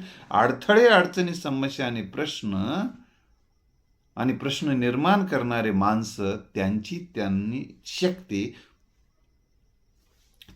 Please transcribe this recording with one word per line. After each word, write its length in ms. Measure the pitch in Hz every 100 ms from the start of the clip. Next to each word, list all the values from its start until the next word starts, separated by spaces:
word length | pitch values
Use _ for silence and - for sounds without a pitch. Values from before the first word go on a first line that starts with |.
| - - -
अडथळे, 560 | 101 123 - - 214 240
अडचणी, 480 | 196 175 185 175 170
समस्या 500 | 147 135 135 139 127
आणि 160 | 117
प्रश्न 800 | 95 135 147 - 107 95 107 175 247 - - _ _ _ _ _ _ _ _ _ _ -
आणि 180 | 127
प्रश्न 340 | 117 135 139 151
निर्माण 560 | 127 123 127 170 202 190
करणारे 460 | 135 120 117 110
माणसं, 680 | 95 101 110 107 - 98 107 - 104
त्यांची 520 | 98 107 104 175 175 110
त्यांनी 680 | 98 98 107 131 - - -
शक्ती 720 | - 180 180 - 98 113 - - _ _ _ _ _ _ _ _ _ _ _ _ _ _ _ _ _ -